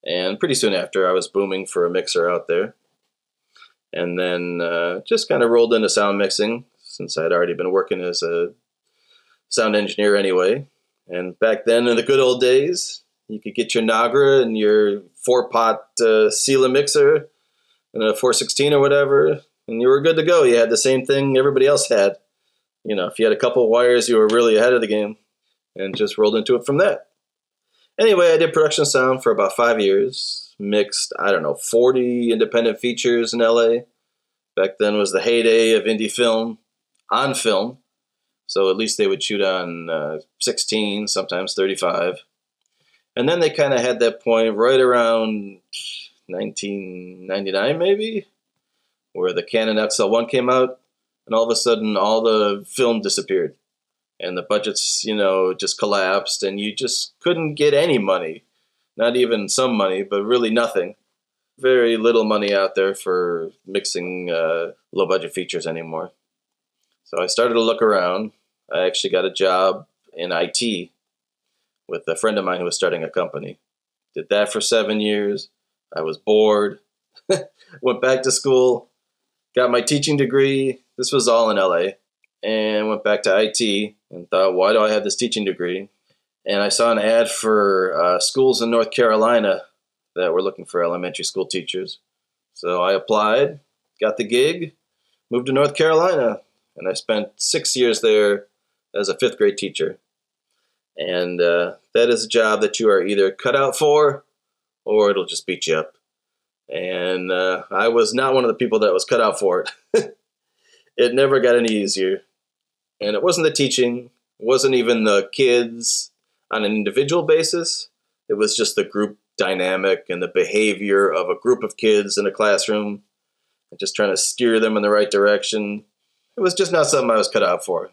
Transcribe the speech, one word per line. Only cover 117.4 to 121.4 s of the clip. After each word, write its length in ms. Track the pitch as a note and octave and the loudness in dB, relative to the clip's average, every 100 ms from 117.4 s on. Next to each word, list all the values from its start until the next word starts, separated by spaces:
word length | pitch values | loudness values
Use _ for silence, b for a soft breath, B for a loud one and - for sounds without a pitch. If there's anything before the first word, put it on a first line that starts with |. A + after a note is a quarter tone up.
| D#3+ F3 E3 - - _ _ _ _ | 2 -4 -4 -8 -12 _ _ _ _
It 60 | |
was 240 | G#2 G#2+ - | -2 -2 0
just 180 | G#2+ - | -2 -2
the 80 | |
group 360 | G2 G#2 G#2 - _ - | -4 -4 -4 -6 _ -6
dynamic 720 | F#2+ F#2 F#2 F#2+ F#2+ F#2 - | -4 -2 -2 0 0 -2 -4
and 140 | F2+ | -6
the 40 | F2+ | -4
behavior 800 | A2 - G#2 G#2+ F#2+ G2+ G2 G2 | -2 0 2 0 0 0 2 2
of 220 | D#2+ F2+ | 0 -4
a 60 | |
group 260 | - | -4